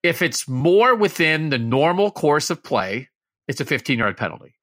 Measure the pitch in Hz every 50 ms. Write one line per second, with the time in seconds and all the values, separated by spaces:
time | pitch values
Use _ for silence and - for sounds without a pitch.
0 | - 175 160 - 180 151 - - - - 131 127 143 170 180 202 233 254 247 220
1 | 208 190 - - 165 156 156 156 160 151 135 123 117 117 127 135 147 165 175 185
2 | 202 208 202 - - 151 147 151 - - 175 - _ - 135 107 95 98 101 127
3 | 131 _ _ _ _ _ _ _ _ - - - - - 147 123 - - 135 113
4 | 107 101 95 - 113 85 - - - 69 _ _